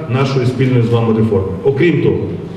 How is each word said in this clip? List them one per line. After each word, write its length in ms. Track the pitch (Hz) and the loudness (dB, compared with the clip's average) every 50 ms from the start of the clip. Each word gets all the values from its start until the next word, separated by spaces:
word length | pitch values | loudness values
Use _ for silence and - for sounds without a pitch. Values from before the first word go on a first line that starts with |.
| - 110 | -6 -4
нашої 360 | 117 135 139 135 135 131 123 | -2 -2 0 0 0 0 0
спільної 380 | 117 - - 135 127 123 120 113 | 0 0 0 0 2 2 2 2
з 60 | 107 | 2
вами 300 | 117 113 113 110 110 110 | 2 0 2 2 2 2
реформи. 280 | 110 - - 117 98 - - - - | 2 2 2 0 0 -2 -4 -2 0
Окрім 380 | 139 135 - 170 170 147 - | 0 2 2 2 2 2 2
того, 160 | - - - - - - - - - - - | 2 0 0 0 -4 -6 -8 -8 -10 -12 -14